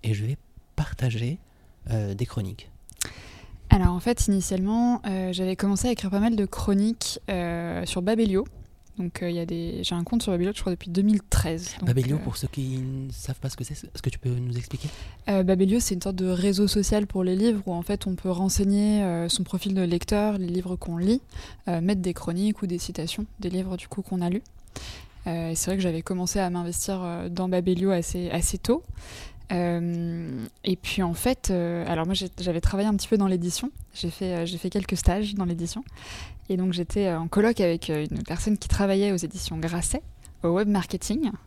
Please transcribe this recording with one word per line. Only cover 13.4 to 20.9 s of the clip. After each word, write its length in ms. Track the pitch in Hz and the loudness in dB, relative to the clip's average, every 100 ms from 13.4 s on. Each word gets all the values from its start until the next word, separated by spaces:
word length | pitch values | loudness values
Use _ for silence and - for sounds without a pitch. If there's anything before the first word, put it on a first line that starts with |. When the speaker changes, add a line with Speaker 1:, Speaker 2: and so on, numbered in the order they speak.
| 135 | -6
Speaker 1:
ce 60 | - | -6
que 80 | |
c'est, 100 | 123 | -8
est-ce 280 | 147 - - | -8 -12 -4
que 80 | - | -4
tu 100 | - | -2
peux 100 | 127 | -2
nous 280 | 123 123 120 | -2 -2 -4
expliquer ? 320 | 120 - 151 - - - - | -4 -6 -8 -8 -14 -10 0
Speaker 2:
Euh, 140 | 196 | 4
Babelio, 360 | 185 190 190 226 | 6 6 6 4
c'est 140 | - 180 | 2 -2
une 60 | |
sorte 160 | 196 185 | -2 -2
de 100 | 185 | 0
réseau 400 | 180 196 190 208 | 2 2 4 4
social 400 | 208 190 214 202 | 4 4 2 2
pour 160 | 190 | 0
les 120 | 185 185 | 2 4
livres 260 | 226 214 196 | 4 2 -2
où, 80 | |
en 80 | 175 | -4
fait, 260 | 170 202 196 | -2 -2 -2
on 80 | 180 | -4
peut 160 | 190 | -2
renseigner, 720 | 175 190 - 196 202 208 214 | 0 2 2 4 4 4 4
euh, 260 | 196 170 170 | 2 0 0
son 140 | - | 0
profil 300 | 180 185 202 | 0 -2 0
de 80 | 190 | 2
lecteur, 560 | 175 175 - 208 214 202 | 2 2 2 2 2 0
les 100 | 180 | 0
livres 280 | 175 180 180 | -2 -2 -6
qu'on 220 | - | -4